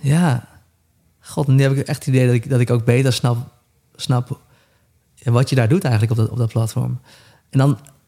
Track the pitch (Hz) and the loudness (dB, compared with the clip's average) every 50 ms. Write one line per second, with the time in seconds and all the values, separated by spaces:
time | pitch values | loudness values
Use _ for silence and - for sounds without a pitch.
0 | 151 135 147 170 180 160 120 120 - - _ _ _ _ _ _ _ _ _ _ | -2 0 2 2 2 2 0 -2 -4 -10 _ _ _ _ _ _ _ _ _ _
1 | _ _ _ _ _ - - - 147 135 131 135 139 135 135 139 131 - 151 - | _ _ _ _ _ -10 -6 -4 0 2 2 4 4 2 0 -2 -4 -4 -6 -6
2 | - 143 131 127 127 123 120 120 113 135 135 120 120 113 120 120 110 123 120 127 | -2 0 0 2 2 2 2 0 0 0 0 0 0 2 0 0 2 2 2 2
3 | 131 131 117 - - 120 120 117 131 - _ _ _ _ _ _ _ _ _ - | 2 0 0 0 0 -2 -2 -2 -6 -12 _ _ _ _ _ _ _ _ _ -10
4 | - - 127 123 120 - - - _ _ _ _ _ _ _ _ _ _ _ _ | -4 -2 -2 -2 -2 -6 -10 -14 _ _ _ _ _ _ _ _ _ _ _ _
5 | _ _ _ _ - 120 120 120 131 - 139 131 117 110 147 196 - 131 117 104 | _ _ _ _ -2 0 2 2 2 2 0 0 2 2 2 0 0 0 0 0
6 | 113 107 113 113 110 - - 123 117 110 - 113 113 110 - - - 123 123 123 | 0 0 0 0 -2 -2 -2 -4 -4 -2 -2 -2 -4 -4 -4 -4 -4 -4 -6 -8
7 | _ - - - - _ _ _ _ _ - 135 135 143 139 - - - _ _ | _ -16 -20 -20 -20 _ _ _ _ _ 0 0 2 2 0 -2 -6 -20 _ _
8 | _ | _